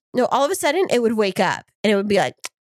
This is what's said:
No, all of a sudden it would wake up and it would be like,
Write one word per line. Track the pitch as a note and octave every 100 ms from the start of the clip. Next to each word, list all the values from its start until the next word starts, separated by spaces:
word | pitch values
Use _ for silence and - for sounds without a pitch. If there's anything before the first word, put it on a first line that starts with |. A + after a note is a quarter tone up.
| _
No, | B3 A#3+
all | B3
of | C#4+
a |
sudden | F#4+ D#4 E4+ F#4+
it | B3
would | A#3
wake | A3 G3+ F#3+
up | F3+ G#2 - _
and | G#3
it | G3+
would | G3+
be | G3
like, | C3 - - _